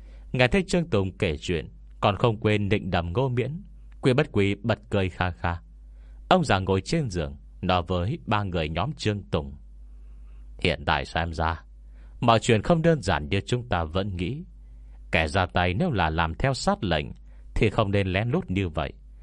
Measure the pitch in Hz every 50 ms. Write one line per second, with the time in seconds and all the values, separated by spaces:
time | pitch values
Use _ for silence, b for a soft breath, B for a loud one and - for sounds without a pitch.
0 | b b b b b b - 127 127 120 - 196 180 - - 175 160 - - 101
1 | 95 95 - - - 87 73 71 - - 87 80 60 - - - - - - -
2 | - 107 98 - - 120 107 104 - 107 107 104 104 98 107 98 - 98 90 87
3 | 82 87 87 123 135 131 123 123 110 120 156 190 - - - - - - - -
4 | - 135 123 139 156 - - 104 98 98 101 - - 113 104 - - - 107 101
5 | 95 92 - - 90 90 87 - - 87 85 - - - - - b b b b
6 | b b b b b - 175 190 147 - 104 95 95 92 95 95 - - 160 170
7 | 147 123 87 85 76 69 71 - - - - - - 90 92 90 82 - 92 87
8 | 87 104 156 - - - 107 104 104 95 85 85 78 78 80 82 98 147 - -
9 | - 107 104 101 - - - 82 71 69 71 - - - - - - b b b
10 | b b b b b b b b b b - - - 90 71 65 73 85 78 71
11 | 67 - - 82 82 85 80 82 80 80 82 - - - - - b b b b
12 | b b b b 120 120 113 113 - - 113 104 - - 175 165 156 170 160 135
13 | 101 95 82 73 76 71 98 98 - - 123 123 120 - 90 87 82 78 80 92
14 | 98 104 92 87 90 90 127 156 185 - - b b b b b b b b b
15 | - - - 85 80 78 76 98 90 - - - 90 90 90 107 185 180 127 95
16 | 85 80 78 82 82 82 82 - - 139 135 - - - 104 - - 90 80 76
17 | 69 - b b b b b b b b - - 120 104 - - 107 98 98 101
18 | 98 95 90 95 113 120 131 185 180 - 92 101 98 85 76 80 71 - - -
19 | - - b b